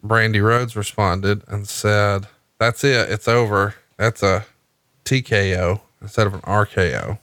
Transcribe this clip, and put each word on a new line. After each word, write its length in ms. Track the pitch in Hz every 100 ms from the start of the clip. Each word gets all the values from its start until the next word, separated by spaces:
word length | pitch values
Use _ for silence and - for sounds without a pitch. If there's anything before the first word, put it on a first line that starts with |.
Brandy 380 | 104 113 113 107
Rhodes 360 | 104 117 123 110
responded 640 | 101 - 98 90 95 104 -
and 180 | 104 101
said, 600 | - 107 104 104 98 101 _ _ _
"That's 260 | 113 117
it. 260 | 143 127 104
It's 180 | 104 -
over. 460 | 117 113 101 101 - _ -
That's 260 | 110 107
a 220 | 98 95 104 _ _ _ _ _
T 180 | - 131
K 360 | 120 107 98 90
O 220 | 90 98 _ _
instead 240 | 104 - 104
of 80 |
an 60 | 98
R 220 | - 101 104
K 280 | - 90 60
O." 200 | 50 101